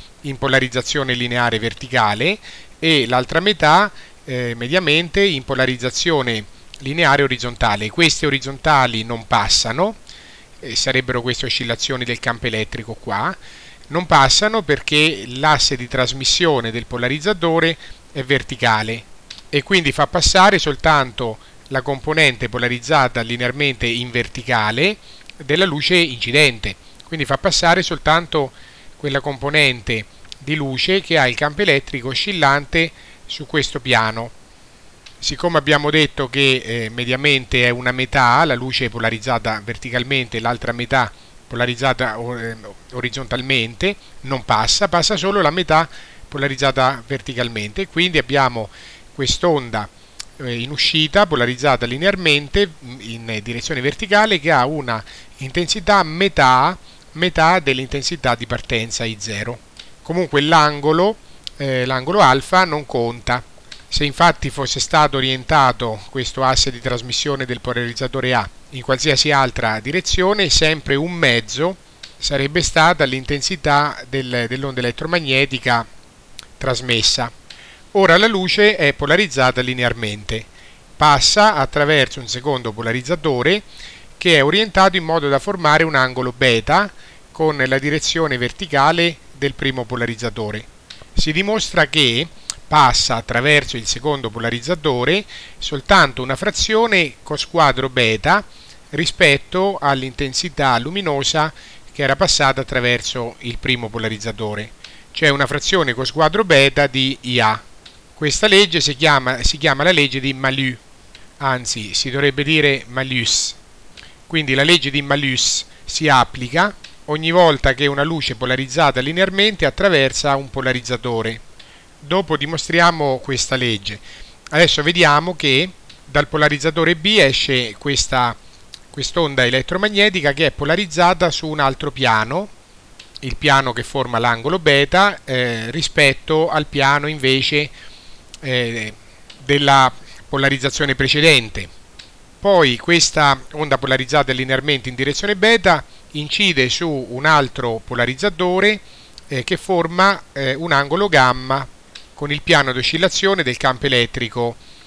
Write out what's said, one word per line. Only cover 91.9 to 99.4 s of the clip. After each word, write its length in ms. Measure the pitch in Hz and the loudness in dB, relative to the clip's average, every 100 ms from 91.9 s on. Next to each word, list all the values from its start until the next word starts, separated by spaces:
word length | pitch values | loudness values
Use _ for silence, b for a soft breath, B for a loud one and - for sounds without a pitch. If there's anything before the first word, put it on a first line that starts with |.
| 156 135 117 165 - B B - | 4 2 2 -2 -10 B B 0
passa 480 | 151 135 - - 117 | 4 6 4 0 -2
attraverso 600 | - 117 135 147 - 117 | -2 -2 4 4 2 -8
il 100 | 113 | -6
secondo 440 | - 139 143 117 | -4 -2 -2 -4
polarizzatore 920 | 113 117 120 120 175 151 123 123 185 202 B B B | -4 -4 -4 -4 -2 0 0 2 0 -2 B B B
soltanto 640 | - 143 - - 156 - | -8 -8 2 4 4 0
una 140 | 127 135 | -6 -4
frazione 800 | 196 - - 220 226 196 151 - | -4 -4 -2 0 2 2 0 -4
cos 240 | - 151 - | -10 -8 -4
quadro 400 | 170 147 131 131 | 2 2 2 -2
beta 560 | 127 117 110 143 196 208 B B B - | 0 0 2 2 2 0 B B B -12
rispetto 840 | 147 165 - 165 139 | -6 -4 2 4 4